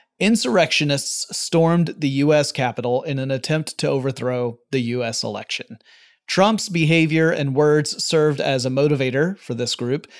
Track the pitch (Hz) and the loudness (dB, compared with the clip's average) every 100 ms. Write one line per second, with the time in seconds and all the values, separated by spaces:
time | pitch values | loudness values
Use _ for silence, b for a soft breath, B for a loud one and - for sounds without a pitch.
0 | B - 196 226 254 202 160 - 147 139 | B -2 0 2 2 2 2 2 0 -2
1 | - - - - - 170 165 175 165 - | -4 -8 -8 -8 -2 2 4 4 0 -2
2 | 143 135 147 151 139 - 127 117 123 127 | -2 0 4 4 2 -2 -4 -2 -2 -2
3 | 160 135 131 135 - 156 151 - 151 139 | -2 -6 -4 -4 -2 -4 -4 -4 -2 0
4 | 135 127 127 127 120 117 - 131 117 123 | -2 -4 -4 -2 -4 -6 -6 -4 -2 -2
5 | 117 110 117 104 107 - - - b b | -4 -4 -6 -8 -8 -10 -12 -18 b b
6 | b b - - 202 220 214 170 151 165 | b b -6 2 4 2 -2 0 4 4
7 | 160 160 160 160 139 131 151 151 147 - | 4 2 2 0 -2 2 4 4 2 -4
8 | - 160 151 139 - 135 127 131 147 143 | -2 2 2 0 -2 -2 -2 0 2 2
9 | 131 131 170 202 - 120 120 - 123 147 | 0 0 -2 -4 -8 -6 -6 -4 -4 -4
10 | - | -6